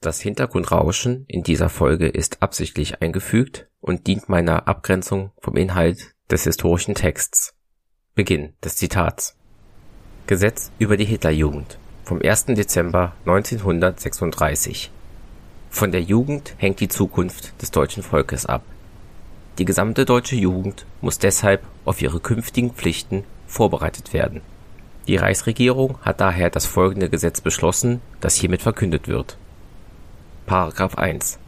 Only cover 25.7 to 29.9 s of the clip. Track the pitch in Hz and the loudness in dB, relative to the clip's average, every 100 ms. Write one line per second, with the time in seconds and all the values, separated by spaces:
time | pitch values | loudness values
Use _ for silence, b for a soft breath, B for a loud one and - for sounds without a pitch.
25.7 | 127 131 131 - - 95 87 87 - - | 4 0 -2 -4 2 2 4 2 0 -2
26.7 | - 92 98 90 80 85 - - - 80 | 2 2 2 -2 0 0 -2 -4 0 0
27.7 | 92 120 120 - - - - 95 90 - | 2 -2 -4 -8 -6 0 2 2 0 0
28.7 | 110 98 78 - - - - - - - | 0 0 0 -2 -4 -4 -12 -20 -20 -20
29.7 | - - | -20 -20